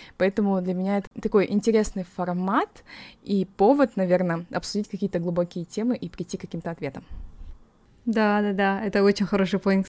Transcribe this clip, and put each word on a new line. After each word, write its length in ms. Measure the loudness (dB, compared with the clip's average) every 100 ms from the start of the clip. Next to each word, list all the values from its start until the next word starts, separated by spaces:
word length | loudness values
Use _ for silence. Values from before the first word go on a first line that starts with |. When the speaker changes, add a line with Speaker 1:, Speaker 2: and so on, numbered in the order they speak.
| -20 -2
Speaker 1:
Поэтому 420 | 0 2 2 2
для 100 | 0
меня 240 | -2 0 -2
это 100 | -4 -6
такой 240 | 0 2 4
интересный 520 | 2 2 2 2 -4 -8 -6
формат 680 | -4 -2 0 0 0 -6 -20 -20 -20 -18
и 220 | -2 -2 -2 2
повод, 380 | 4 6 4 2
наверно, 500 | 2 2 2 -2 -4
обсудить 380 | -6 -4 -6 -6
какие-то 300 | -6 -4 -2
глубокие 480 | -2 -2 -2 -6 -8
темы 280 | -4 -2 -2
и 140 | -6
прийти 300 | -10 -10 -8
к 20 |
каким-то 300 | -10 -10 -8
ответам. 340 | -8 -8 -10 -12 -12 -12 -14 -16 -16 -20 _ _ _ -4
Speaker 2:
Да, 340 | 0 2 2
да, 120 | 0 0
да, 280 | 0 0
это 200 | -2 2 4
очень 220 | 4 0
хороший 320 | 0 0 0
поинт. 260 | 2 2